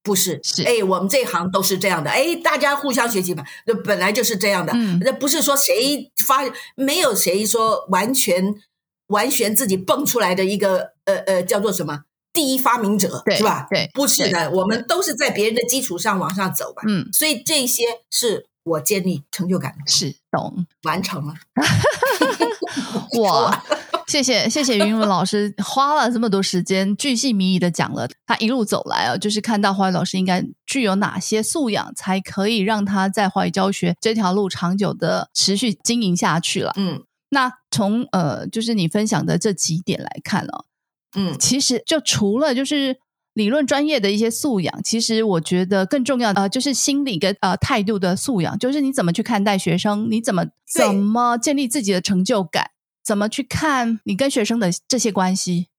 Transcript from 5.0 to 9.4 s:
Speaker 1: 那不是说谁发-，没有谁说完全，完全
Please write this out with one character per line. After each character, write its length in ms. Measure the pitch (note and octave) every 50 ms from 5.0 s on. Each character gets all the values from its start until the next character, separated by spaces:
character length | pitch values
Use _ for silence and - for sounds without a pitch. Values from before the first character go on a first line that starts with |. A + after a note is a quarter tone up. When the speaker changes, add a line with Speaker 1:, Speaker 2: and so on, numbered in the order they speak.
Speaker 1:
那 100 | F3+ C4
不 160 | B3+ C4+ C#4
是 140 | D4 D4+ D#4+
说 120 | D4+ C#4+ C#4
谁 520 | C#4 C#4 - - G#3 B3+ C#4 D4 B3+ - - _ - -
发-， 200 | - C4+ C4+ C#4 B3 - - - - _
没 220 | - C4+ C4+ D4 F4+
有 140 | E4+ C4+ G#3
谁 320 | F#3 - F3 F3 G3+ A3
说 400 | G3+ - A3+ A3 A3+ G#3 - - -
完 240 | F#3+ F#3 G3+ A#3 C4+
全， 420 | B3+ - A3 F3 F#3 F#3 G3+ G#3 - _ _ _ _ _ _ _ _ _
完 220 | _ G3+ G3+ A3+ C4
全 240 | D4 -